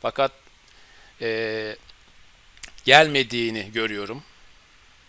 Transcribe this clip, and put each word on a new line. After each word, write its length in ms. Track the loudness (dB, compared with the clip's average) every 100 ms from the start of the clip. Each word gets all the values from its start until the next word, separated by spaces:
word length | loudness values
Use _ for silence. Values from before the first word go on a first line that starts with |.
Fakat, 300 | -4 -2 -2 -4 -20 -20 -20 -20 -20 -20 -20 -10
e, 540 | -6 -4 -4 -6 -8 -12 -20 -20 -20 -20 -20 -20 -20 -20 -18 -4
gelmediğini 840 | 6 6 6 2 -2 -2 -2 -4 -6
görüyorum. 500 | -4 -4 -4 -8 -12 -16 -20 -20 -20 -20 -20 -20 -20